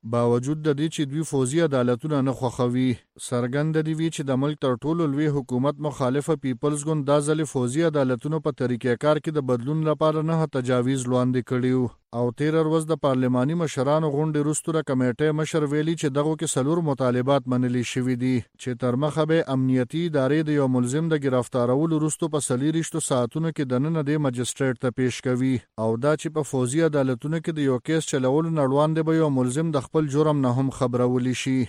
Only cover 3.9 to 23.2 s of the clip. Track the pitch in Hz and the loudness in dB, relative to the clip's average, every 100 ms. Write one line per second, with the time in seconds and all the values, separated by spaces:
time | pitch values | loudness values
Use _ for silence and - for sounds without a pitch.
3.9 | 156 165 156 139 127 139 151 135 123 143 | -2 -2 -4 -2 0 0 0 -2 0 -2
4.9 | 170 160 139 156 143 123 123 135 147 147 | 0 0 0 0 0 -2 0 0 -2 -6
5.9 | 120 131 135 147 151 139 120 147 147 147 | -2 0 0 0 -2 -2 -2 -2 -2 -2
6.9 | 156 135 143 143 156 156 139 123 135 170 | -2 2 2 2 -2 0 -2 -2 0 0
7.9 | 151 131 123 151 160 151 139 123 120 127 | 2 0 0 -2 -4 -4 -2 -2 -2 0
8.9 | 120 151 151 151 147 131 123 117 156 156 | 0 2 0 0 -4 0 -2 0 -2 0
9.9 | 151 156 156 156 165 156 139 123 127 123 | 2 2 2 0 0 0 -2 0 2 2
10.9 | 135 123 127 127 127 117 127 127 127 120 | 0 0 0 2 0 0 0 2 2 0
11.9 | - _ - 123 117 151 156 156 160 156 | -4 _ -4 -4 0 0 2 2 0 0
12.9 | 156 147 131 127 127 127 165 160 - 131 | 0 2 2 2 2 2 0 -2 -2 0
13.9 | 151 156 139 156 147 147 151 - 160 - | 2 2 0 0 0 0 -2 -2 -2 0
14.9 | 131 127 120 151 151 156 165 151 147 151 | 0 0 2 0 0 0 0 0 0 0
15.9 | 165 156 135 147 156 160 - 131 170 160 | -2 -2 0 0 0 -2 -2 0 0 0
16.9 | 135 131 123 127 143 127 127 127 123 117 | 0 0 2 2 0 2 0 0 0 -2
17.9 | - 123 127 127 127 - _ - 120 127 | -2 -2 0 0 0 -2 _ -10 -4 -2
18.9 | 123 147 143 156 160 156 135 131 127 123 | 0 0 0 2 2 2 0 2 2 0
19.9 | 160 170 147 131 151 160 147 135 127 123 | -2 -2 0 2 2 2 2 2 2 0
20.9 | 139 165 156 139 127 120 127 120 131 165 | 0 0 0 2 0 0 0 2 2 2
21.9 | 160 151 - 165 156 - 123 143 165 156 | 0 0 -2 -4 -2 -2 0 0 0 -2
22.9 | 120 - 135 | -4 -2 0